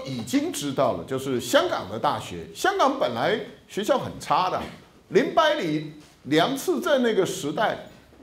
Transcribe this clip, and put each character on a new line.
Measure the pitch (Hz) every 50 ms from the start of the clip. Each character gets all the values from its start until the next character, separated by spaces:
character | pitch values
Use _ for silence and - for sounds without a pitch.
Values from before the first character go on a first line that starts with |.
| -
已 | - - -
经 | 208 - - 285 294 359 277
知 | - 143 143
道 | 127 147 139 120 101
了， | 87 85
就 | - 131 131
是 | - 143 135 117
香 | - - - 294 349 359
港 | - - 101 90
的 | 104 113
大 | - 147 123 107
学， | - - 90 85 80 - -
香 | - - 359 403 381
港 | 320 269 285 -
本 | - - 117
来 | 113 131 170 208 233 - - - - - -
学 | - 190 208
校 | 208 - -
很 | 135 104 - -
差 | - - 147 156 185 185
的， | 156 135 110 - - - - - - - _ -
林 | 147 196 285 - -
百 | 330 320 302 302
里、 | 302 208 160 151 151 156 151 - - - - - _ -
梁 | - 143 156 170 233 269
次 | 269 - 370 339 247
正 | 359 349 294 262 247
那 | 233 214
个 | 190 185
时 | 180 - - - 143
代， | 156 - 220 185 - - - - - - - - - -